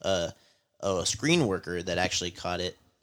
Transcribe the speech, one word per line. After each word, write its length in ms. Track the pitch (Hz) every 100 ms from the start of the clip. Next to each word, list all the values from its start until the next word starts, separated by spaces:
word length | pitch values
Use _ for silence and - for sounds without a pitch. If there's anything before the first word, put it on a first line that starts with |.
uh, 280 | - 92 85 - _ _ _ -
a 240 | 98 92
screen 420 | 87 - 147 175 120
worker 360 | 92 87 87
that 160 | 85 87
actually 320 | 90 - 90
caught 300 | - 90 87
it. 180 | 90 - _ _